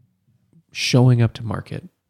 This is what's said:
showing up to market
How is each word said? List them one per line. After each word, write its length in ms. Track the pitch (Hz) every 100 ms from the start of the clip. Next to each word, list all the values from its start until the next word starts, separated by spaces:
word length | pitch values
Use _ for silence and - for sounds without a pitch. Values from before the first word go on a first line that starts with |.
| _ _ _ _ _ _ _
showing 480 | - - 127 127 120
up 100 | 113
to 80 | -
market 440 | 117 - - 101 180 _